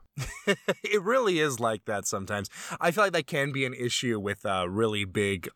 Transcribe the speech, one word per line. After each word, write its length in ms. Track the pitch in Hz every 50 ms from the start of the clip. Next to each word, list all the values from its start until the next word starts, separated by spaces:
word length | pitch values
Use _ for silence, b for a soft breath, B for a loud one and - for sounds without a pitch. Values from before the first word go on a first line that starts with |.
| - _ _
<laughs> 400 | - 131 - - - - - 196 - - - 185 - -
It 180 | 220 208 208 170
really 360 | 196 233 262 247 208 180 160
is 180 | 151 151 131 110
like 240 | 120 113 113 104 -
that 200 | - 107 101 95
sometimes. 420 | - - 101 98 95 104 101 98 - B B B B 170 B
I 100 | - 175 165
feel 120 | 196 208
like 80 | 196 170
that 120 | 170 147
can 240 | - 170 143 139 143 135
be 120 | 135 135
an 80 | 127 127
issue 440 | 123 123 120 - - - 123 113 107
with, 260 | 98 101 101 - -
uh, 200 | 104 98 92 90 90
really 360 | 92 104 113 110 104 104 101
big 440 | 95 87 107 101 101 98 90 80 - -